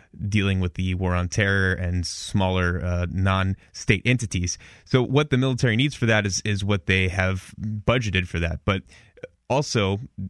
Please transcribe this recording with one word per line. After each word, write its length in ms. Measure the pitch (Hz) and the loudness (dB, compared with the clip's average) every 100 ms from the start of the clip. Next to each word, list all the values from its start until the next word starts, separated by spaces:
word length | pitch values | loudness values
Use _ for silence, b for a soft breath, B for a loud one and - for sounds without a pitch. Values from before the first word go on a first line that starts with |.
| B - 104 | B -10 -2
dealing 300 | 104 98 95 | 2 2 2
with 160 | 90 - | 0 -2
the 180 | 92 90 | -4 -2
war 200 | 92 90 | 0 0
on 140 | 90 | -2
terror 440 | - 98 98 95 | 0 0 2 2
and 320 | 92 87 90 85 | 0 -2 -2 -4
smaller, 800 | - - 104 95 92 90 90 | -8 -4 0 2 2 2 0
uh, 240 | 87 87 87 | -2 -2 -2
non-state 960 | 95 95 95 95 95 _ - - 104 120 | 0 0 2 0 -4 _ -4 0 2 2
entities. 520 | 123 107 92 87 - B B B | 0 0 -2 -4 -6 B B B
So 160 | 131 | 0
what 280 | 123 131 151 | 2 2 2
the 60 | 127 | 2
military 380 | 135 127 127 110 | 0 2 2 2
needs 200 | 143 - | 0 0
for 120 | 117 | 2
that 200 | 110 101 | 2 2
is, 140 | 95 107 | -2 -2
is 180 | 101 | -2
what 220 | 98 101 - | 0 0 2
they 220 | 95 92 | 2 2
have 460 | 95 92 95 - - | 0 -2 -2 -8 -10
budgeted 680 | 107 107 107 127 110 92 90 | -8 -4 0 0 0 -2 -2
for 120 | 87 | -2
that. 220 | 82 80 - | -4 -2 -2
But 160 | 98 - B B B - _ - | -2 -4 B B B -20 _ -4
also, 480 | 131 147 120 98 101 131 - 95 | -2 0 0 0 0 -6 -10 -10